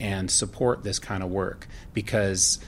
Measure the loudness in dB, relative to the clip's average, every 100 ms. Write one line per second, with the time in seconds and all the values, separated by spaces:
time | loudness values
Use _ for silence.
0 | -2 -2 2 2 2 2 2 2 0 -4
1 | -4 -4 -2 0 -2 -4 -10 -14 -8 -4
2 | 0 2 4 4 2 2